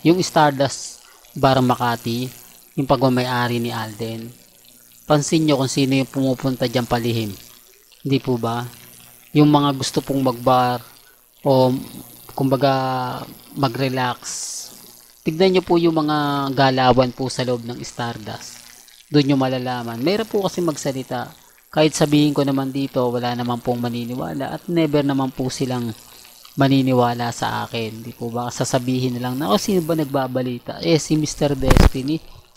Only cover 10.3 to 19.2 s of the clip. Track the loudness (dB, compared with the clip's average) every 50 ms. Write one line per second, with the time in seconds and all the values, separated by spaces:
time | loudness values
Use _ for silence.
10.3 | 0 0 2 4 4 4 4 2 0 -4 -6 -12 -20 -20 _ _ _ _ _ _
11.3 | _ _ 0 4 4 6 6 4 2 0 -6 -10 -16 -18 -18 -20 -20 -20 -20 -12
12.3 | -6 -2 0 0 2 2 2 2 2 2 0 -2 -2 -2 -4 -4 -6 -8 -10 -14
13.3 | -18 -20 -20 -12 -6 -2 -2 -2 0 0 -2 -2 -2 -2 -2 -2 -4 -6 -10 -12
14.3 | -10 -10 -10 -10 -12 -12 -14 -16 -18 -20 -20 -20 -20 -20 -20 -20 -16 _ -6 -4
15.3 | 0 4 4 4 4 2 2 2 2 4 4 4 2 2 0 2 2 0 0 0
16.3 | 0 -2 -2 -2 2 4 4 4 4 4 4 4 6 6 4 2 0 -6 -6 -6
17.3 | -4 -4 -2 -2 -2 -4 -4 -10 -12 -12 -12 -14 -10 -8 -8 -8 -8 -10 -12 -12
18.3 | -14 -14 -14 -16 -18 -20 -20 -20 -20 -20 -20 -20 -20 -20 -8 0 2 2